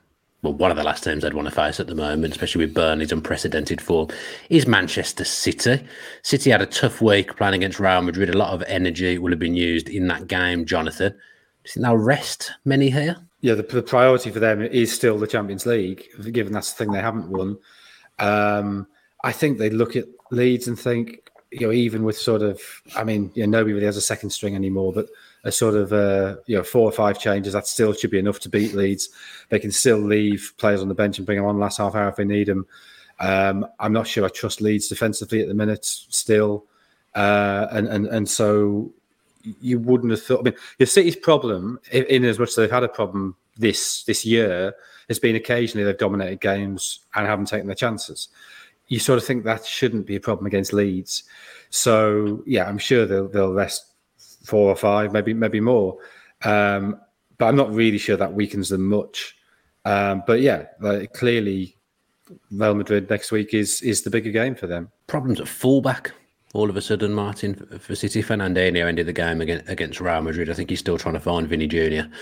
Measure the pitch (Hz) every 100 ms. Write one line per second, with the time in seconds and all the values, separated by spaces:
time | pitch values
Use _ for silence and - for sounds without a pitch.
0 | _ _ _ _ 78 71 90 78 76 73
1 | - 76 78 76 73 - 76 - - 78
2 | 76 78 78 - 87 87 80 78 80 78
3 | 78 80 - - - 78 73 82 - 82
4 | 78 - - - - 160 120 104 90 -
5 | - - 85 - - - 120 139 - -
6 | - - - 139 135 107 98 - 123 -
7 | 113 101 95 - 101 95 95 90 95 92
8 | 90 85 95 92 101 92 90 95 90 82
9 | 92 90 90 85 85 87 87 82 - 98
10 | 90 85 76 92 90 87 80 87 80 -
11 | 98 - - _ _ _ - - 120 117
12 | 110 143 - - - - 135 135 139 135
13 | 151 175 - _ 123 107 107 123 - 123
14 | 127 127 113 107 110 104 113 127 113 -
15 | 120 107 - 117 98 95 123 117 92 95
16 | - - 107 117 101 104 - - 107 98
17 | 113 110 85 95 95 104 _ _ - -
18 | _ - 104 104 104 104 101 101 98 _
19 | _ - 127 - 151 117 107 110 113 127
20 | - - _ 120 123 123 123 113 123 120
21 | 113 - _ _ _ - 113 120 117 110
22 | 110 104 - 110 104 98 - - - -
23 | 110 107 98 - 104 113 107 101 104 101
24 | - 107 101 - 104 98 95 95 95 92
25 | - - - _ 104 - 113 104 98 104
26 | 101 98 98 95 - 101 87 123 110 110
27 | 104 98 113 101 98 101 - - 110 101
28 | 110 98 98 98 - 104 107 98 98 98
29 | - - - - - 107 104 - 135 107
30 | 104 107 104 101 - - 107 101 95 92
31 | 104 98 95 101 101 104 104 - 101 107
32 | 101 101 101 104 101 95 95 - - -
33 | - - 95 95 98 98 104 - 107 110
34 | 110 117 95 - 110 - 107 107 - 101
35 | 113 104 104 107 90 104 107 104 - -
36 | - - - 107 107 104 - _ _ _
37 | _ 107 101 104 101 101 110 110 110 104
38 | 107 113 101 - 107 104 104 104 - -
39 | _ _ _ _ 110 104 127 120 117 127
40 | 120 107 - 127 120 - - - 131 202
41 | 175 165 - 147 123 95 98 127 - 131
42 | 127 131 123 104 117 - 110 123 120 -
43 | 101 98 95 92 _ 110 113 98 - -
44 | - 104 110 113 107 90 95 - - -
45 | - 117 117 113 - 120 117 107 101 98
46 | 104 101 95 95 101 98 101 95 - -
47 | _ 104 104 104 101 107 98 95 120 107
48 | - 76 - _ - - - _ - 117
49 | - 127 - 123 110 110 - - 123 107
50 | 95 98 - 101 98 98 95 101 101 92
51 | - - - - - - - - 123 110
52 | 107 104 104 107 - 110 90 101 - 127
53 | 104 98 98 101 95 95 95 - - _
54 | _ _ - - - 107 101 98 107 104
55 | 104 104 104 113 110 107 113 120 92 -
56 | - - _ _ 104 104 104 101 98 104
57 | _ _ _ - 113 139 117 107 113 101
58 | - 98 - 101 104 101 90 95 95 104
59 | - - - - _ _ _ _ 104 101
60 | 101 98 104 117 135 87 - - 104 101
61 | 101 - 123 117 101 95 92 _ _ _
62 | _ _ _ - _ 101 107 104 98 104
63 | 95 104 - 110 104 110 104 - 127 101
64 | - 113 107 110 127 123 90 87 90 _
65 | - 147 131 110 - - 127 139 131 123
66 | - - _ _ _ 104 104 98 - 104
67 | 104 104 101 101 104 98 - - - -
68 | 104 110 107 110 95 90 92 87 85 85
69 | 85 85 82 82 80 82 - 92 80 78
70 | 90 80 80 80 80 82 82 92 - 85
71 | 85 80 - 85 80 82 78 82 80 78
72 | 78 -